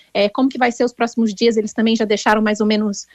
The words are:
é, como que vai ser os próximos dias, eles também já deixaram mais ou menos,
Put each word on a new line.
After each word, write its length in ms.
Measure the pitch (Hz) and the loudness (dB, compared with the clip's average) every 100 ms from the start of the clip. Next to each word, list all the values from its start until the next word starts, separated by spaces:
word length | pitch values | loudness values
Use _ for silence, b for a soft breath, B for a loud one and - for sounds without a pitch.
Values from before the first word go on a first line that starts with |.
| B | B
é, 120 | 202 208 | -2 0
como 220 | - 262 | 0 -2
que 80 | 254 | 0
vai 160 | 240 | -2
ser 120 | 233 | 0
os 80 | 240 | -2
próximos 400 | - 233 233 226 | -2 -4 0 -2
dias, 240 | 190 233 220 | 2 0 2
eles 160 | 208 | -2
também 200 | - 226 | -2 0
já 120 | 226 214 | 0 0
deixaram 340 | 202 220 214 | 0 2 2
mais 220 | 214 208 | 0 0
ou 40 | 214 | 0
menos, 400 | 214 214 196 - | 0 -2 -6 -12